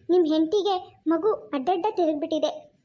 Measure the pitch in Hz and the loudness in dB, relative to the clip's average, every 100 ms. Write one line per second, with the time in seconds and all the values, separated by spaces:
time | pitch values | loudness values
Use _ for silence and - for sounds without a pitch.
0 | - 359 311 311 320 415 381 370 370 - | 0 2 4 2 2 0 0 -2 -6 -8
1 | 311 330 403 - - 285 262 370 427 403 | -2 0 0 -2 -4 -4 -2 0 -2 0
2 | 320 302 320 311 302 - - _ | 0 0 -2 -2 -2 -4 -14 _